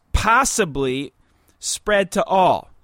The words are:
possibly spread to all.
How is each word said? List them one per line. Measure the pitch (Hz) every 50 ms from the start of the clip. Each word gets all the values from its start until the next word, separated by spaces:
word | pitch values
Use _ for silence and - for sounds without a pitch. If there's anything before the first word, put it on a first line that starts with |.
| _ _ -
possibly | - - 214 226 254 269 - - - 202 156 131 139 139 131 127 135 143 - - _ _ _ _ _ _ _ _ _
spread | - - - - - 214 208 202 196 190 -
to | 202 -
all. | - 185 190 180 156 113 85 - - - _